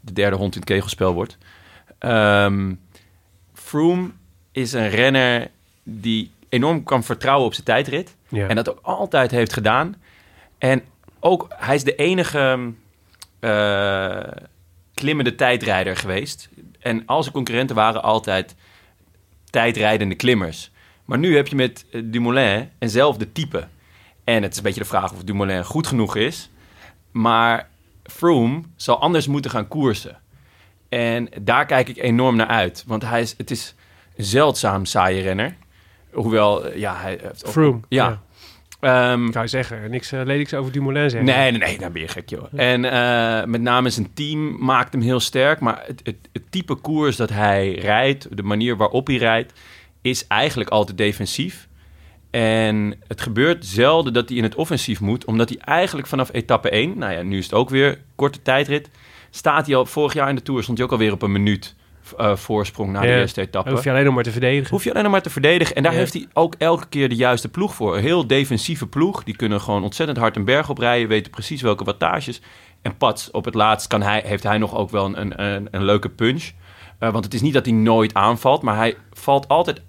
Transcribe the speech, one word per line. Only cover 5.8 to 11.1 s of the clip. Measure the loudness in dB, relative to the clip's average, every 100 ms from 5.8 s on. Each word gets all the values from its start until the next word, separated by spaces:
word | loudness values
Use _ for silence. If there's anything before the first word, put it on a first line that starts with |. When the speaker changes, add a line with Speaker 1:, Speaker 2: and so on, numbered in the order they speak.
Speaker 1:
die | -16 -8 -4 -2 -4 _ _
enorm | 0 0 0
kan | 0 -2
vertrouwen | -2 -4 2 2 2
op |
zijn | -2 0
tijdrit. | 0 0 -6 -8 _ _
Speaker 2:
Ja. | -4 0
Speaker 1:
En | -2
dat | -2
ook | -6
altijd | -6 -4 0 2 2
heeft | 2 0
gedaan. | 0 2 2 0 -8 _ _ _ _ _ _
En | 0 0 -2 _ -20